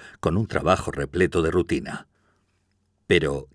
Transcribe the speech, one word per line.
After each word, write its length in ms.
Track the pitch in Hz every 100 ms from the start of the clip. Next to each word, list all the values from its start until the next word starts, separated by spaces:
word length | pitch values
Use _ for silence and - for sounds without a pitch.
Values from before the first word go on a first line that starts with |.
| - -
con 180 | - 87
un 80 | 107
trabajo 440 | - 78 92 -
repleto 520 | - 69 85 87 90
de 80 | 80
rutina. 580 | 87 85 78 - - - _ _ _ _ _ _ _ _ _ -
Pero, 440 | 90 76 69 -